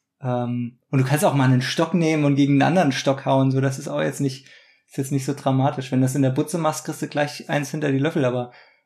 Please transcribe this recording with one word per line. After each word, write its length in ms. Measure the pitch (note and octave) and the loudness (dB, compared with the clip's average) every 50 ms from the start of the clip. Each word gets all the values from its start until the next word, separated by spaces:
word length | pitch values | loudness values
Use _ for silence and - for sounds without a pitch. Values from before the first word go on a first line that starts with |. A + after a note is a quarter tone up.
| _ _ _ _ | _ _ _ _
Ähm, 600 | - B2+ B2 B2 B2 A#2+ B2 A#2+ A#2+ A#2 - _ _ _ | -6 -4 -4 -2 -2 -4 -4 -4 -6 -8 -10 _ _ _
und 80 | - C3+ | 0 0
du 60 | C3 | 2
kannst 200 | C3 C3+ D3+ - | 2 0 2 2
auch 100 | F#3 C3 | 2 2
mal 100 | C#3 C3 | 4 4
einen 180 | B2+ C3 B2+ C3 | 4 4 4 2
Stock 320 | - - - E3 D#3+ - | 0 0 -2 -2 0 2
nehmen 300 | F3+ E3 D#3 D#3+ D#3 D3 | 0 2 2 2 2 2
und 100 | C#3+ C#3+ | 2 2
gegen 200 | C#3 C#3+ C#3 C#3+ | 2 4 4 4
einen 80 | C#3 C3+ | 4 4
anderen 300 | C3+ D#3 F#3+ F3 C#3+ C3 | 4 4 4 2 2 0
Stock 320 | - - C#3+ C3+ C3+ - | 0 0 0 -2 0 0
hauen, 280 | C3+ C3+ C3+ C3+ C3+ C3 | 0 2 4 4 2 2
so, 80 | C3+ | 2
das 180 | C3 C3+ C3 - | 0 0 -2 -4
ist 100 | C#3+ - | -8 -8
auch 140 | D3 D3 D#3 | -4 -2 -2
jetzt 180 | D3+ C#3 - | -2 -2 -2
nicht, 280 | C#3+ C3+ C3 - - - - - _ _ _ _ _ | -2 -4 -4 -6 -16 -20 -20 -20 _ _ _ _ _
ist 100 | _ - | _ -8
jetzt 160 | - C3+ C3 D3 | -8 -6 -2 -2
nicht 120 | C#3 C3 | -4 -2
so 100 | - C#3+ | -4 -6
dramatisch. 580 | C3+ - C#3 C3 C3 C3 C#3+ C#3+ - C3 - - | -4 -2 0 0 2 2 0 -2 -4 -8 -4 0
Wenn 80 | B2+ | 0
du 60 | C3 | 0
das 80 | B2+ C3 | 2 2
in 80 | C#3+ C3+ | 2 0
der 80 | C3 | 2
Butze 280 | C3 C#3+ D3+ - - E3+ | 2 0 -2 -2 -2 -2
machst, 260 | D#3+ D#3 D3+ - - | 0 0 -2 -2 -6
kriegst 180 | - D3+ - - | -10 -8 -8 -8
du 60 | C#3+ | -6
gleich 400 | - C#3+ D3 C#3+ - - - - | -2 -2 -2 -2 -4 -12 -8 -4
eins 220 | D#3 D3 D3 C3 | -2 -2 -2 -4
hinter 220 | - D#3 D3+ D3 C3+ | -4 -4 -2 0 0
die 60 | C3+ | 2
Löffel, 260 | C3+ D3 - E3+ C3+ | 0 0 0 2 0
aber, 280 | B2 A#2+ B2 B2 B2 - - - _ _ _ _ | 0 0 -2 -4 -6 -10 -20 -20 _ _ _ _